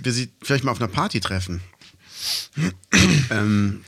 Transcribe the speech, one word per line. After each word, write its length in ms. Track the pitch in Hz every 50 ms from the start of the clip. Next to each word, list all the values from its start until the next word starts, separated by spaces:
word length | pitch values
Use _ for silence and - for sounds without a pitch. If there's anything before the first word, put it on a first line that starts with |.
wir 100 | 123 127
sie 180 | 117 123 127 117 _ _
vielleicht 200 | - - 139 135 120
mal 60 | 135
auf 100 | 113 104
einer 80 | 120 101
Party 280 | 90 143 175 208 - 107
treffen, 400 | - - 98 92 90 90 87 87 90 - _ _ - - _ _ _ - - - - - - - - - -
<clears throat> 720 | 147 160 185 - - _ - - 185 190 185 165 147 127 -
ähm, 540 | 113 107 104 107 104 104 101 101 101 - -